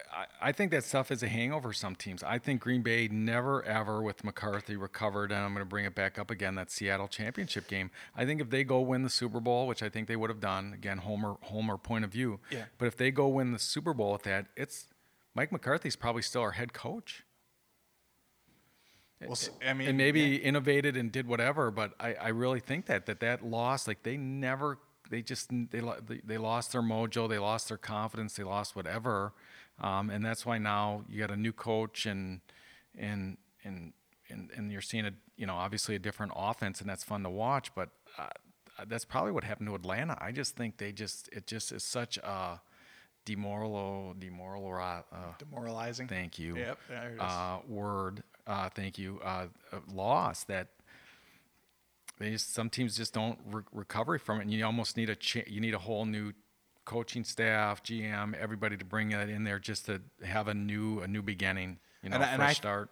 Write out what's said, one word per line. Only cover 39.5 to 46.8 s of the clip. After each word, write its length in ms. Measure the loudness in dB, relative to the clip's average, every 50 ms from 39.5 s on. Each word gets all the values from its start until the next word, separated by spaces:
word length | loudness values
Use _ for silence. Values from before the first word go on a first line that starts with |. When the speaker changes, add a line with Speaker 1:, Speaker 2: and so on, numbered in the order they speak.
| -4 -4 -4 -4
Speaker 1:
to 60 | -4
Atlanta. 420 | -4 -2 -2 -2 0 0 -2 -4 -4
I 120 | -4 -6
just 240 | -4 -4 -4 -4 -4
think 220 | -4 -4 -6 -4 -6
they 140 | -6 -6
just, 380 | -6 -6 -6 -6 -8 -8 -12 -12
it 140 | -12 -10 -8
just 260 | -8 -6 -6 -6 -6
is 120 | -6 -6 -6
such 340 | -4 -2 -2 -2 -2 -4 -6
a 420 | -4 -4 -4 -2 -2 -4 -6 -8 -12 _ -20 -20 -20 -20 -20 -20 -20 -20 _ _ _ -6
demoralo-, 880 | -4 -4 -4 -4 -2 -2 -2 -2 -2 -2 -2 -2 -4 -4 -6 -8 -8 -10
demoralo-, 840 | -10 -10 -10 -10 -10 -10 -8 -8 -6 -4 -2 -2 -2 -2 -4 -6 -8 -10
uh, 40 | -12 -12 -10 -10 -12 -14
Speaker 2:
Demoralizing. 680 | -14 -12 -10 -8 -6 -6 -4 -4 -4 -6 -6 -6 -6 -4
Speaker 1:
thank 320 | -4 -4 -4 -6 -6 -6
you. 180 | -6 -4 -4 -4
Speaker 2:
Yep, 220 | -4 -4 -6 -8